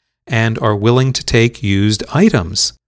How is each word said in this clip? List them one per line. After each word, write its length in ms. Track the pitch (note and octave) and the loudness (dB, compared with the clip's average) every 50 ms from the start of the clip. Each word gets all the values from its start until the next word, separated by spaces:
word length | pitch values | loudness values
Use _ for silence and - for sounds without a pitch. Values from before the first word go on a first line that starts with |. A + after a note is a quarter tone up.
| _ _ _ _ _ - | _ _ _ _ _ -6
and 320 | B2 A2+ A2+ A2+ A2 - | -2 -2 -2 -2 -2 -2
are 160 | A#2 A2 G#2 | -2 -2 -2
willing 380 | G2+ G2+ A2+ A#2+ C3 C3 C3+ C3 | 0 2 2 2 2 2 0 -2
to 100 | - - | -4 -6
take 400 | - - A#2 A2+ A#2 A#2 - - | 0 2 2 2 2 0 -4 -2
used 400 | G2+ G2 G2 G2+ G#2+ G#2+ - - - - | -2 0 2 2 0 0 -2 -6 -6 0
items. 600 | C#3+ G3 A3 - B2+ F2 E2 F2+ - - - - _ _ | 2 2 2 2 0 -2 -4 -4 -6 -6 -6 -6 _ _